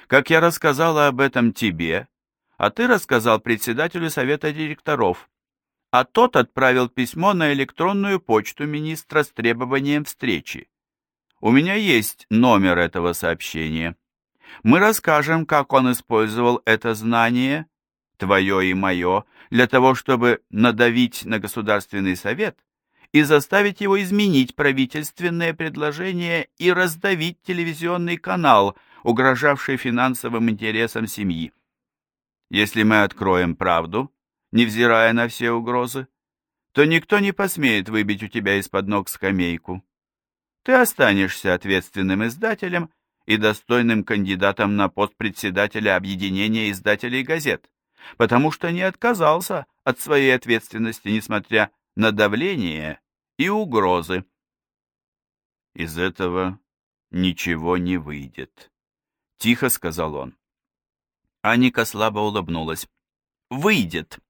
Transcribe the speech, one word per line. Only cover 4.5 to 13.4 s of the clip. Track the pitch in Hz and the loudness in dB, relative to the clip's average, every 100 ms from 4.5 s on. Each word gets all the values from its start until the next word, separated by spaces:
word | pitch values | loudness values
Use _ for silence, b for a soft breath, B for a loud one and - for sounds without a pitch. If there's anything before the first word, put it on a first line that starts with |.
директоров, | 151 156 151 - 143 101 90 - _ _ _ _ _ _ | -6 -8 -8 -4 0 0 -2 -8 _ _ _ _ _ _
а | 123 | 0
тот | 127 - 247 | 2 2 4
отправил | - 120 - 131 127 123 | 4 0 2 2 2 0
письмо | - 123 160 190 | -2 -6 -2 0
на | 190 156 | 2 0
электронную | 143 135 - 170 202 196 190 | 0 -4 -2 -2 0 -2 -4
почту | - 110 104 - 147 | 0 0 0 -6 -8
министра | 151 151 156 - 151 | -6 -6 -8 -4 -2
с | 143 | -2
требованием | - 117 117 127 135 139 147 | -2 -2 -2 -2 -2 0 -2
встречи. | 147 - 135 87 - - - _ _ _ _ _ _ _ | -4 -6 -4 -4 -6 -16 -18 _ _ _ _ _ _ _
У | 107 | 2
меня | 131 170 | 4 4
есть | 202 208 123 104 - - | 0 2 2 0 -8 -2
номер | 110 123 107 95 87 | 2 4 4 4 2
этого | 85 92 87 | 0 0 -2
сообщения. | 85 87 82 | -2 -4 -4